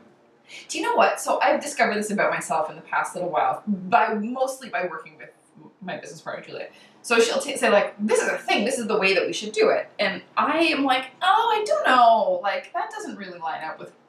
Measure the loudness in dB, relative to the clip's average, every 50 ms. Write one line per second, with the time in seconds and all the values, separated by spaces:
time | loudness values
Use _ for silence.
0 | -20 -20 _ _ _ _ _ _ _ -20 -20 -20 -14 -10 -8 -4 -2 0 2 4
1 | 4 4 2 -2 -2 -2 -2 2 2 2 2 2 -2 -6 -2 0 0 0 0 -2
2 | -4 -4 -2 0 0 0 -2 -4 -4 -4 -2 -2 -2 -4 -6 -14 -12 -6 -4 -4
3 | -4 -4 -6 -6 -6 -4 -2 0 0 0 -2 -4 -2 -4 -4 -4 -2 2 2 2
4 | 4 2 0 -4 -4 -6 -2 -2 -2 -4 -4 -10 -12 -8 -6 -4 -4 -4 -8 -10
5 | -14 -16 -20 -20 -20 -20 -20 _ _ _ _ -20 -20 -20 _ _ -12 -10 -10 -10
6 | -12 -14 -18 -16 -12 -12 -12 -12 -12 -12 -12 -12 -12 -14 -16 -20 -20 -20 _ _
7 | -4 0 4 4 4 4 2 -2 -2 -2 -4 -2 2 4 4 4 4 2 -4 -4
8 | 0 2 4 4 4 2 -2 -4 -2 0 0 2 2 0 0 -2 -2 0 0 2
9 | 2 4 2 2 2 0 -4 -6 -8 -6 0 2 4 4 4 2 0 -6 -6 -2
10 | -2 -2 -2 -4 -10 _ -2 -2 0 0 2 2 2 2 2 0 2 2 0 0
11 | -2 -6 -10 -2 2 2 4 4 4 2 2 0 0 0 0 0 2 4 6 8
12 | 8 8 8 6 4 2 0 0 0 -2 -2 -4 -6 -6 -6 -6 -6 -6 -8 -12
13 | -12 -12 -10 -10 -12 -12 -12 -10 -8 -8 -8 -6 -8 -10 -12 -12 -14 -18 -18 _
14 | _